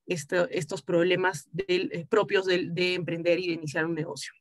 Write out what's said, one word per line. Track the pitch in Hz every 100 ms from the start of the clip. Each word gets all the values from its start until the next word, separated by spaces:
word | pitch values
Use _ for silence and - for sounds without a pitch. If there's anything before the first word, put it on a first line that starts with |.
| -
esto, | 175 - 180 175
estos | 180 156 190
problemas | - 175 180 180 185 170 -
del, | 160 - 180 -
eh, | 175 160
propios | 208 202 202 185
del, | 180 170
de | 170 180 180
emprender | 165 170 170 175
y | 180
de |
iniciar | 165 156 165 160
un |
negocio. | 165 151 147 - -